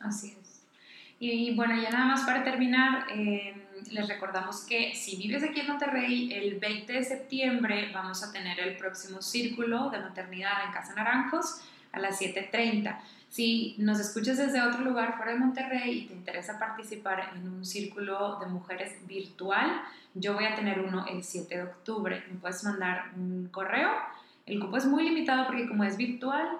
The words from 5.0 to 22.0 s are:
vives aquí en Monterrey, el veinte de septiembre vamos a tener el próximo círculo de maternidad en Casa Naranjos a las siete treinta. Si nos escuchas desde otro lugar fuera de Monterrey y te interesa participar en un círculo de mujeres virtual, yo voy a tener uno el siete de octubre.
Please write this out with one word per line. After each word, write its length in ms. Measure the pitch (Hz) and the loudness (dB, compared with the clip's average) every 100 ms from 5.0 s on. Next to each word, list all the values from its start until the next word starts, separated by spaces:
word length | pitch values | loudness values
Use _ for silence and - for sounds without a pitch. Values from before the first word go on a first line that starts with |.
| 202 190 | -6 -4
vives 260 | 214 277 | -2 0
aquí 180 | 302 302 | 0 0
en 60 | 277 | -2
Monterrey, 680 | 277 277 262 247 247 240 | 0 0 2 2 2 0
el 260 | 202 202 196 | 0 -2 0
veinte 320 | 214 214 - | -2 -4 -2
de 100 | 254 | -2
septiembre 840 | 254 262 - 262 262 233 214 208 208 | 0 -4 -4 0 2 4 2 2 0
vamos 300 | 190 190 185 | -4 -4 -6
a 100 | 208 | -6
tener 260 | 196 180 175 | -6 -4 -2
el 160 | 185 185 | -4 -2
próximo 440 | 190 185 190 190 | -6 -6 -10 -8
círculo 680 | - 240 233 - 233 233 277 | -2 0 0 0 0 2 0
de 80 | 208 | -2
maternidad 640 | 190 185 185 185 196 196 | -6 -8 -8 -4 -2 0
en 80 | 202 | -2
Casa 220 | - - | -4 -6
Naranjos 680 | 214 226 262 262 320 - - - - - | -2 2 2 2 0 -2 -6 -14 -20 -10
a 60 | 196 | -4
las 180 | 196 190 | -2 0
siete 300 | 185 190 196 | -2 -2 -2
treinta. 480 | 226 226 208 202 - - - - | 2 4 2 0 -4 -12 -20 -10
Si 460 | - 233 226 - 208 | 0 2 2 0 2
nos 200 | 208 208 | 4 4
escuchas 400 | 202 226 247 262 | 2 0 2 2
desde 240 | 269 254 | 4 4
otro 200 | 240 247 | 2 2
lugar 340 | 254 233 226 226 | 2 2 0 0
fuera 160 | 220 | 0
de 60 | 240 | 4
Monterrey 580 | 262 262 254 254 240 - | 4 4 0 0 0 -2
y 80 | - | -4
te 80 | |
interesa 420 | 180 - 175 196 208 | -10 -8 -8 -6 -4
participar 760 | 220 220 214 208 202 185 175 | -4 -4 -8 -6 -2 -2 -4
en 140 | 180 185 | -6 -8
un 160 | 185 | -8
círculo 760 | 185 208 196 202 202 196 202 - | -6 -4 -6 -4 -4 -2 -2 -4
de 80 | 185 | -4
mujeres 460 | 180 - 185 202 - 180 | -6 -6 -8 -8 -10 -10
virtual, 760 | 190 190 - 190 208 294 - - - - | -8 -8 -6 0 2 2 0 -6 -14 -12
yo 200 | 185 202 | -4 0
voy 100 | 202 220 | 2 2
a 80 | |
tener 240 | 214 208 190 | 2 0 2
uno 240 | 190 185 - | 0 -2 -2
el 180 | 180 | -6
siete 320 | - 180 165 175 | -6 -6 -4 -4
de 60 | |
octubre. 600 | 180 - - 214 | -6 -8 -4 -2